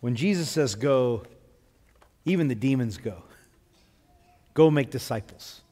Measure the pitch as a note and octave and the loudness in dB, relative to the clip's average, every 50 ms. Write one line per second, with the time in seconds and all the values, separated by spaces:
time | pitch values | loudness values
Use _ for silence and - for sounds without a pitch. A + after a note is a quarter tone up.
0 | - A#2+ B2 A2 C#3 G3 G#3 F3+ E3 D3 - D#3+ D3 C3 G#2 G#2 A#2 C#3 C#3 C3 | -2 -4 -4 0 0 0 0 0 -2 -2 0 0 0 0 -2 -2 0 2 2 2
1 | B2+ B2 A#2+ A2 - - - - - - _ _ _ _ _ _ _ _ _ _ | 2 2 0 -4 -6 -12 -20 -20 -20 -20 _ _ _ _ _ _ _ _ _ _
2 | - _ _ _ _ D#3+ F#3 F#3 E3 C#3+ B2+ G#2+ G#2 C3+ C3+ C3 B2 A2+ G2+ - | -20 _ _ _ _ 0 0 2 2 0 0 0 0 0 2 2 0 -2 -4 -6
3 | - A2+ G2 E2+ - - - - _ _ _ _ _ _ _ _ _ _ _ _ | -10 -10 -10 -10 -18 -20 -20 -20 _ _ _ _ _ _ _ _ _ _ _ _
4 | _ _ _ _ _ _ _ _ _ _ _ - D#3 D#3+ D3+ D3 C#3 C3 - B2+ | _ _ _ _ _ _ _ _ _ _ _ 4 6 6 6 4 0 -2 -4 -10
5 | - - B2 A2+ G#2+ - - - - - - - _ _ | -6 -6 -6 -6 -6 -10 -20 -20 -20 -20 -20 -20 _ _